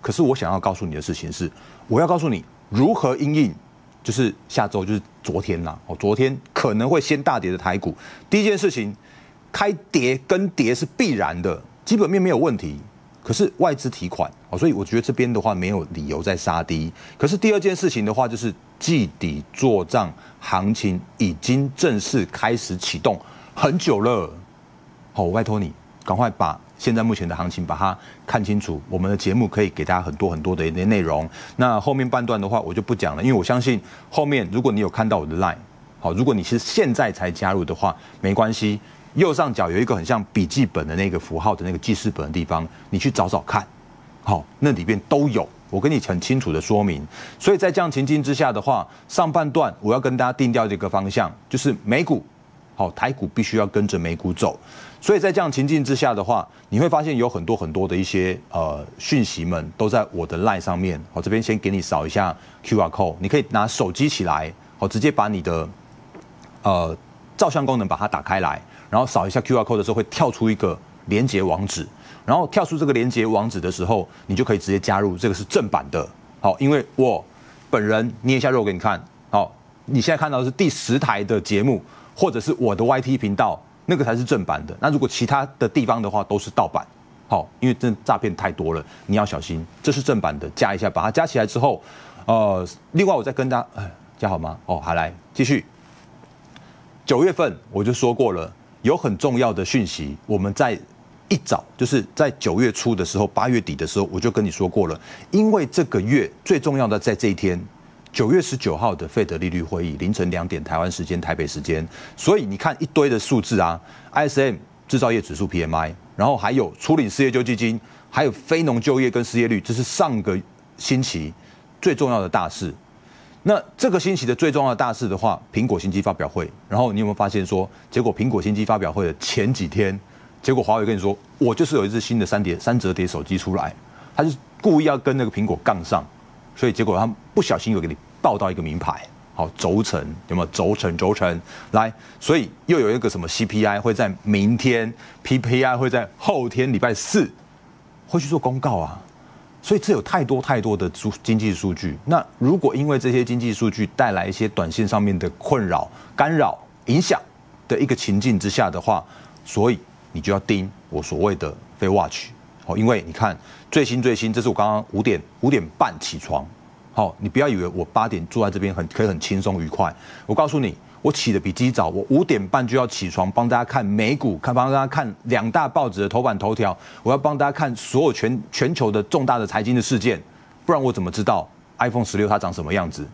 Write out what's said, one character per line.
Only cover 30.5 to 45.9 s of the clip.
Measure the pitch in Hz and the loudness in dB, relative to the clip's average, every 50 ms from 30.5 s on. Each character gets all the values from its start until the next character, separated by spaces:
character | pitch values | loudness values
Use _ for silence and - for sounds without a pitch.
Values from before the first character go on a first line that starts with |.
| 92 | -2
的 | 85 | 0
一 | 80 82 80 | 0 -2 0
些 | 90 92 | 0 2
内 | 104 110 101 | 2 2 2
容。 | 87 80 76 73 80 85 - - - - - | 2 0 0 -2 -2 -6 -10 -16 -20 -14 -4
那 | - 123 123 113 107 | -2 0 2 2 0
后 | - 143 139 | 0 0 0
面 | 135 131 | 0 0
半 | 127 123 127 120 | 0 0 -2 0
段 | 117 117 107 | 0 -2 -2
的 | 98 | -2
话， | 98 117 113 | 0 -2 -2
我 | - 80 90 | -2 -2 -4
就 | 110 | -4
不 | 101 - 123 | -2 -2 -2
讲 | 98 - 85 71 | -2 -2 -4 -2
了， | 73 | 0
因 | 95 131 | 2 2
为 | |
我 | 131 104 | 2 2
相 | 180 - 127 123 | 2 2 0 0
信 | 120 131 123 101 - - - - - - | 2 0 0 0 -2 -8 -20 -20 -20 -4
后 | - - 151 | -2 0 0
面 | 143 143 131 107 85 | 2 2 0 0 0
如 | 95 120 | -2 0
果 | 120 131 | 2 2
你 | 110 104 | 2 2
有 | 104 90 | 0 -2
看 | - - 110 110 | 0 -2 0 0
到 | 110 | 0
我 | 92 76 | 0 -2
的 | 73 80 | -2 -2
Line， | 87 95 87 80 - - - - - - - - - | -2 -2 -2 -2 -4 -12 -20 -20 -20 -20 -20 -20 -8
好， | - 85 | -6 -4
如 | 82 95 | 0 0
果 | 123 135 127 | 2 2 2
你 | 101 | 0
是 | 85 - 123 117 | 0 0 -2 -2
现 | - - - - 202 143 | -2 -2 0 2 2 2
在 | 117 - 135 110 | 2 0 0 -2
才 | 90 - 95 90 | -2 -4 -6 -6
加 | 87 - 104 92 98 | -4 -2 -2 0 0
入 | 98 87 | 0 -2
的 | 71 82 | -2 -4
话， | - - 98 - - - - - - | -2 -2 -2 -2 -4 -12 -20 -16 -6
没 | - 95 98 | -2 0 2
关 | 98 113 110 | 2 2 0
系， | 113 - 110 107 104 104 - - - - - - - | 0 0 0 -2 -2 -2 -6 -16 -20 -20 -20 -6 0
右 | - 175 175 | 2 2 2
上 | 151 - 165 139 110 | 4 2 0 0 0
角 | - 95 85 | -2 -2 0
有 | 85 98 | 2 0
一 | 117 | 2
个 | 117 127 | 2 0
很 | 92 82 | -2 0
像 | - 127 110 98 - - | 0 -2 -2 -2 -2 0
笔 | 110 92 | 0 0
记 | 78 - 135 135 | 0 2 0 0
本 | 90 - 87 76 | 2 0 -4 -4
的 | 73 80 | -2 -2
那 | 90 98 98 | -2 0 0
个 | 87 82 | -2 -4
符 | - - 80 80 | -6 -6 -8 -2
号 | 85 107 98 | 0 0 -2
的 | 85 87 | -2 -4
那 | 90 | -6
个 | 90 80 | -6 -4
记 | - - 107 | -2 -2 -2
事 | - - 110 | 0 -2 -4
本 | - - 76 | -4 -4 -8
的 | 73 | -4
地 | 78 87 85 | -4 -4 -2
方， | - 85 80 82 80 - - - - | -2 -2 -4 -4 -6 -12 -18 -10 -4
你 | - 95 | -4 0
去 | - 143 | 0 0
找 | - - 95 | 0 0 0
找 | 92 110 - - | 0 0 -4 -4
看。 | - 107 107 - - - - - - - - - - - - | -2 -2 -2 -2 -4 -18 -20 -20 -20 -20 -20 -20 -20 -20 -10
好， | - - 101 80 73 - - - | -2 -2 -2 -2 -2 -8 -4 0
那 | 139 147 | 2 2
里 | 131 - 85 | 2 2 0
面 | 85 110 98 - - | 0 -2 -2 2 2
都 | 156 143 143 147 | 2 4 4 2
有， | 110 107 78 - - - - - | 2 0 -2 -2 -10 -20 -14 -6
我 | - 98 | -4 0
跟 | 95 147 | 0 2